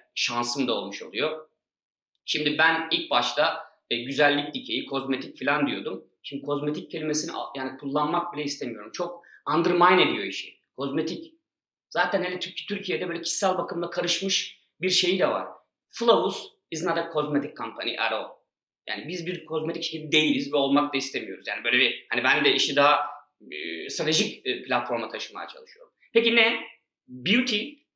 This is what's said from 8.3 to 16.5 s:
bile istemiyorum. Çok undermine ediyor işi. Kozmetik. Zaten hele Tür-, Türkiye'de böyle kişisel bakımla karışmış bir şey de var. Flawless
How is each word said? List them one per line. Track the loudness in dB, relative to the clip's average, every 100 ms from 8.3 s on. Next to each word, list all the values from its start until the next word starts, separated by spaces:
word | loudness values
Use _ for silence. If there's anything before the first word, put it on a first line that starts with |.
bile | -4
istemiyorum. | -6 -4 -6 -8 -10
Çok | -6 -6 -8 -18 -12 0 2
undermine | 4 6 8 8
ediyor | 6 2
işi. | -4 -6 -12 -18 _ -8
Kozmetik. | -4 -2 -2 -6 -12 _ _ _ _ _ _
Zaten | -2 0 0
hele | -2 -4
Tür-, | -8 -8 -8
Türkiye'de | -6 -4 -4 -4
böyle | -4
kişisel | -2 2 2 0
bakımla | -2 -4 -4
karışmış | -2 -2 -2 0 -2 -4 -12 _ _
bir | 0
şey | 2 4 4
de | 2
var. | 2 -4 -12 _ _ _
Flawless | 0 4 6 4 -2 -8